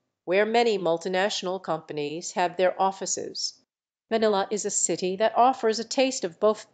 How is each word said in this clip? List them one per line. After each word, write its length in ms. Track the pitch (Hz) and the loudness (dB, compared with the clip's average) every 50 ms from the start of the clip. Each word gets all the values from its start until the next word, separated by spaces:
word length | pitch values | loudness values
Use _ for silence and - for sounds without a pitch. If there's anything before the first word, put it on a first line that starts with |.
| _ _ _ _ - | _ _ _ _ -4
where 200 | - 180 196 214 | 0 2 2 4
many 320 | 220 226 240 240 233 208 | 6 6 6 6 4 2
multinational 840 | 190 175 165 165 165 - 190 185 185 190 208 - - 196 180 185 190 | 2 2 0 0 0 0 -2 0 0 0 0 0 -4 -6 -6 -6 -6
companies 720 | - - 160 160 - - 147 151 147 147 151 170 180 - - | -4 -4 -4 -4 -4 -8 -8 -6 -6 -6 -6 -8 -10 -8 -2
have 240 | 196 180 175 170 | 0 0 0 2
their 220 | - 185 180 - - | 2 2 2 2 2
offices. 720 | 190 190 190 - 196 - - 170 - - - - - - - _ _ _ _ _ _ _ _ _ _ - | 0 0 0 -4 -6 -6 -6 -6 -8 -10 -10 -8 -10 -10 -10 _ _ _ _ _ _ _ _ _ _ -4
Manila 360 | 226 226 220 214 208 196 196 - | -2 0 2 2 2 0 -2 -2
is 140 | 220 196 - | -4 -6 -6
a 40 | 202 | -4
city 460 | - - - - 170 160 190 180 190 | -4 -2 -2 -2 -2 -2 -2 -4 -2
that 220 | 190 220 - - | 0 -2 0 2
offers 420 | - 233 262 254 - - 220 220 220 | 4 4 4 2 0 -2 -2 -2 -2
a 60 | 220 | -4
taste 380 | - - - 262 269 254 - - | -4 0 0 0 0 0 -4 -6
of 160 | 175 165 - | -8 -4 2
both 280 | 208 214 214 - - _ | 2 2 2 0 -6 _